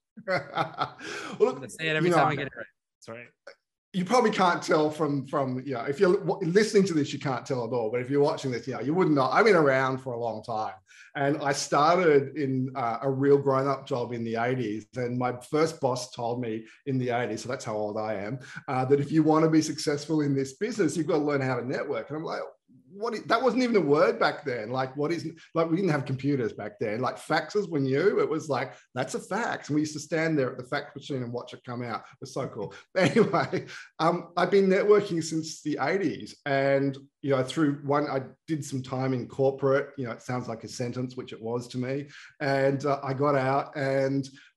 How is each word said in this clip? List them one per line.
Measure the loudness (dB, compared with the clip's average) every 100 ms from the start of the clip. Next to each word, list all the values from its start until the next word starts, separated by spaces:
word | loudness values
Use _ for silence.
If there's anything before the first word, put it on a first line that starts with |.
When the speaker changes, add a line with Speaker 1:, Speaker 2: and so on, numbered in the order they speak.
| _
Speaker 1:
<laughs> | -12 -4
Well, | -4 -2 -4 -4 -4 -8 -8 -14 -12 -6 2
look, | 2 0
Speaker 2:
I | -12
say | -6 -2
it |
every | 2 4
Speaker 1:
you |
Speaker 2:
time | 4
Speaker 1:
know, | 4
Speaker 2:
I |
get | 2 -6
it | -10
right. | -16 _ _ _
Speaker 3:
That's | -18 -18
right. | -18 _ -20 -20 _ _ _
Speaker 1:
you | -4
probably | 2 4 4
can't | 4 2 2
tell | 2 2 2
from, | 0 -2 -2
from, | -2 -2 -2 -4
you | -6
know, | -6
if | -4 2
you're | 4 4
w-, | 0 -2 2
listening | 4 6 4
to | 4
this, | 2 0
you | -4
can't | -4 -4
tell | -4 -4
at | -2
all. | -2 -2
But | -2
if | 0
you're | 2
watching | 2 2 -4
this, | -4 -6
you |
know, | -6
you | -2
wouldn't | 2 4
know. | 4 4
I've | 6
been | 6
around | 6 6 4 2 -2
for | -6
a | -6
long | -4 -6
time, | -6 -6 -6 -10 _ -20 -10
and | -2 0 0
I | 0
started | -2 2 4 6 6 6 6 4
in, | -4 -2 -2 -2
uh, | -2 -2 -2
a | -2
real | 2 4 4
grown-up | 4 2 2 -2 -4
job | -4 -4
in | -6
the | -4
eighties. | -2 -2 -2 -4 -6 -8 -6
And | -4 -2
my | -2 -4 -2
first | 0 0 0
boss | -2 -2 -8
told | -6 -6 -4
me | -6 -8 -10 -12 -4
in | -2
the | 0
eighties, | -2 -2 -4
so | -6
that's | -8
how | -6
old | -4 -4 -4
I | -4
am, | -4 -6 -8 -12 -14 -4
uh, | -2
that | 2 2
if | 2
you | 2
wanna | 4 4 4
be | 4
successful | 2 -2 -4 -4 -2 0
in | 0
this | 0 -2
business, | -4 -4 0 0 0
you've | 0
gotta | 0
learn | 2 0
how | 0
to | -2
network. | -2 -4 -4 -6 -6
And | -8
I'm |
like, | -6 -8 -10 -14 _ -20 _
"What | -8 -6
is," | -6
that | 0 2
wasn't | 4 2
even | 4
a | 4
word | 4 6 4 4
back | 2 0
then. | -6 -6 -4
Like, | -4 -4
what | -2 -4
is, | -4 -6 -12 -6
like, | -2 2
we |
didn't | 2 2
have | 0
computers | -2 -2 0 0 -2
back | -4 -10 -4
then. | -4 0
Like, | -2 -4
faxes | -2 -2 0 -4 -2
were | 0
new. | 2 4 4 4
It | 0
was | -2 -2
like, | -2 -4 -10 _
"That's | -4 -4
a | -4
fax." | -4 -4 -2 -4 -2
And |
we | -2
used | -2
to | -6
stand | -4 -2 0 0
there | -2
at | -4
the |
fax | -6 -6 -6
machine | -14 -8 -6
and | -6
watch | -8 -10
it | -16
come | -10 -8
out. | -6 -8
It | -10 -18
was | -10
so | -8 -8
cool. | -8 -10 -12
<laughs> | -6 0
Anyway, | 4 4 4 2 0 -4 -8 -16 -14 0
um, | 0 0 -4 -2
I've | 4
been | 4 4
networking | 4 6 6 4 -4
since | -2 -4 -6 -8
the | -6 -2
eighties. | 0 0 -2 -4 -12 -10
And, | -2 2 4 2 0 -4 -14 _
you | -2
know, | 0
through | 0 2 2 0
one, | 0 0 0
I | -4 -6 -14 -6
did | -6
some | -4 -8
time | -6 -4 -2
in | -2 -4
corporate. | 0 0 2 2 2 0 -8
You |
know, | -8
it | -8
sounds | -6 -6 -6
like | -10
a | -10
sentence, | -8 -6 -4 -6 -8
which | -12
it | -10
was | -6 -6 -6
to | -6
me. | -4 -6 -8 -16 -18 -4
And, | 0 2 2 2
uh, | 0 0
I | -2
got | 0 2
out | 4 2 0 -2
and, | -4 -2 0 0 0 -4 -12 -20